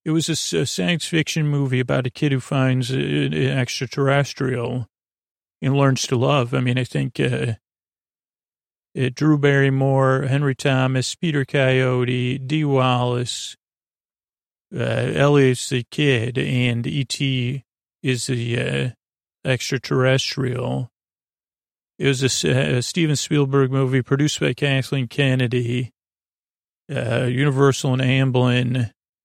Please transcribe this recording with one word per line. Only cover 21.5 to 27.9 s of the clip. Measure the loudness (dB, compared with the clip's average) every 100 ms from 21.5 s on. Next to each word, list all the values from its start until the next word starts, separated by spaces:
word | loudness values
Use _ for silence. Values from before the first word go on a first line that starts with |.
| _ _ _ _ -2
It | -2
was | 0
a | 0
S-, | 0
a | 0 2 2 -2
Steven | -2 0 0 0
Spielberg | 0 0 2 2 2
movie | 2 2 0
produced | 0 0 0 0
by | -2
Kathleen | 0 0 0 0 -4 -2
Kennedy, | 0 2 2 0 -2 -2 -4 -6 _ _ _ _ _ _ _ _ _ -10
uh, | -6 -2 -2
Universal | -2 0 0 4 4 2 0